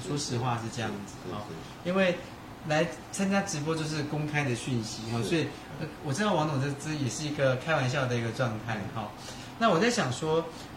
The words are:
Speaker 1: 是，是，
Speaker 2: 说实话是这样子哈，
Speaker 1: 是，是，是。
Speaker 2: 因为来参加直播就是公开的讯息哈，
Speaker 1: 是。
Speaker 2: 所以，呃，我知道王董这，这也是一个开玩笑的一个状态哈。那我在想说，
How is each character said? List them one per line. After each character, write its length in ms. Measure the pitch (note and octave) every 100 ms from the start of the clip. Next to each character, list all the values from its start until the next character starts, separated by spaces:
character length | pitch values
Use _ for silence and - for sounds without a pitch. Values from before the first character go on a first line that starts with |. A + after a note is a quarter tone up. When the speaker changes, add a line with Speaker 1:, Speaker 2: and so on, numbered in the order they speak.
Speaker 1:
是， 0 |
是， 60 | B2+
Speaker 2:
说 100 | C#3+
实 200 | - A#2+
话 180 | B2 A2+
是 60 | A2+
这 80 | A#2+
样 80 | G#2+ G2+ G2+
子 80 | - F#2
哈， 80 | G#2 G#2+
Speaker 1:
是， 60 |
是， 40 | - - -
是。 60 | F3
Speaker 2:
因 60 | F#3+
为 200 | F#3 F3 - - - - D#3
来 180 | D3+ E3 - -
参 180 | - G3
加 120 | G3
直 180 | G3 D3+
播 140 | D3+
就 100 | D#3+
是 180 | D3+ D#3
公 220 | C#3 D3 D3+
开 180 | D3
的 100 | C#3
讯 280 | A#2 - A#2+
息 200 | A2 - A2+
哈， 60 | A#2
Speaker 1:
是。 100 | G#2
Speaker 2:
所 100 | E3
以， 80 | C3+ - - -
呃， 60 | D#3 -
我 80 | D3
知 120 | C3+
道 100 | G#3+
王 140 | F3 D#3
董 120 | C3+
这， 80 | C#3+ C3+
这 100 | D#3
也 140 | D3+ B2+
是 160 | -
一 60 | D3+
个 260 | D3 C3+ B2+
开 180 | E3
玩 140 | D#3 B2+
笑 180 | C#3+ B2
的 100 | A#2+
一 60 |
个 80 | A#2
状 200 | G#2+ A#2+ A2 A#2
态 140 | A2 F#2
哈。 140 | A2+ G#2 - - - - -
那 120 | A3+
我 80 | E3
在 100 | A#3
想 240 | A#3 C3+
说， 320 | B2 D#3 D#3+ D#3+ - -